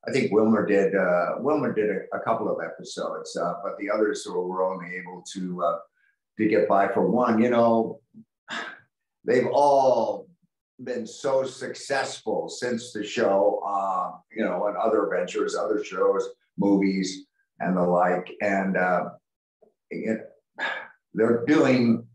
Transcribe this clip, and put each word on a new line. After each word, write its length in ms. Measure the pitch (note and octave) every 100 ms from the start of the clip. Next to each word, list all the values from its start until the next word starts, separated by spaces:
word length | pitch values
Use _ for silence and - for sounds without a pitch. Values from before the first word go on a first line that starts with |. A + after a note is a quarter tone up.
| -
I 60 |
think 180 | B2 A2+
Wilmer 340 | G#2 A2 G#2+ F#2
did, 300 | G2 F#2 F#2+
uh, 400 | F2+ F2 E2 -
Wilmer 340 | B2+ D3+ B2
did 160 | G2+ G#2+
a, 260 | F#2+ - -
a 60 |
couple 280 | A#2+ A2+ G2
of 140 | D#2+
episodes, 720 | E2 - E2 - D#2 D#2+ D#2+ E2+
uh, 200 | E2+ -
but 160 | - -
the 100 | G2+
others 360 | F2+ G#2+ F#2 -
were, 220 | F2+ F2+
were 160 | F#2
only 320 | F#2 E2 F2 F2+
able 260 | F2+ F2+ -
to, 280 | F#2+ F2+ F2+
uh, 180 | F2 E2+ - _ _ _ _ -
to 100 | A2
get 220 | G#2+ -
by 180 | G2 G2
for 180 | G#2+ F#2+
one. 360 | A2+ B2 A2
You 80 | B2
know, 500 | A#2+ A#2 A2+ A2+ - _ - - _ _ - - - _ _ _ _ -
they've 240 | B2 A2+
all 800 | C3+ C#3+ C#3 C3+ A#2+ A2 - - _ _ _ _ _
been 240 | B2+ A#2+ A2
so 380 | - C#3 C3+
successful 1040 | C3 - A#2+ - - C#3 B2+ - - G#2 -
since 460 | - B2 A2+ -
the 100 | G#2+
show, 580 | - - G#2 G2 - - G2+
uh, 500 | G2 G2 F#2 F2+ - _
you 140 | A2+ G#2
know, 220 | F2+ G#2
on 100 | G2+
other 280 | A2 G#2+ G2
ventures, 400 | F#2 F#2 G#2 G2
other 300 | - G#2 G#2+
shows, 460 | - F#2 G2 G2 F#2+ - _ -
movies, 680 | G2 G2 G2 F#2+ F#2 - - _ _ _
and 160 | F2 F#2
the 80 |
like. 480 | F2 F2 F2+ F2+ - -
And, 360 | G#2 G2 F#2+ F#2
uh, 320 | F#2 G2 - - _ _ _ _ _ _ _
it, 420 | A2+ G#2+ A2 - _ _ - - - - _ _
they're 300 | F#2 A#2 A#2 -
doing 640 | D3+ C3+ B2+ A#2 A2+ -